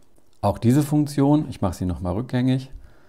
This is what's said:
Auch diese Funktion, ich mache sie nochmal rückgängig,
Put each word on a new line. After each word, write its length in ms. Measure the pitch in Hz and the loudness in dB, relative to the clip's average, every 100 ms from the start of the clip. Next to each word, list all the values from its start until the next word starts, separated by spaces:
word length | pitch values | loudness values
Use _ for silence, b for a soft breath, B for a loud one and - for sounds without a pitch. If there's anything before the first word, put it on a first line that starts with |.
| - - - - | -20 -20 -20 -4
Auch 160 | 101 98 | -2 2
diese 260 | 113 135 | 2 2
Funktion, 680 | 143 151 147 143 139 151 147 | 2 0 0 2 4 2 0
ich 120 | - | -4
mache 140 | 98 - | -4 -2
sie 100 | 90 | -4
nochmal 280 | 85 87 | -4 -4
rückgängig, 580 | 92 127 123 127 131 131 b b b | -4 -4 -2 0 0 -4 b b b